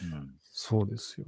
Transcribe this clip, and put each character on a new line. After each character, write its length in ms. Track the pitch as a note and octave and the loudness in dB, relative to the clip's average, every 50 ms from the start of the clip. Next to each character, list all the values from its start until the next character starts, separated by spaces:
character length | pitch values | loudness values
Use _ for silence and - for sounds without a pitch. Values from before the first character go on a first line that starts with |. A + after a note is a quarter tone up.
| F#2 E2+ D#2 D2 C#2 C2+ C2+ - | -8 -6 -6 -6 -8 -10 -14 -18
そ 420 | _ _ - - - - A2+ G#2+ G2+ | _ _ -10 -6 0 4 6 6 6
う 40 | G2+ | 4
で 80 | A2+ | 0
す 240 | A#2 - - - - | -4 -6 -6 -8 -8
よ 60 | - | -10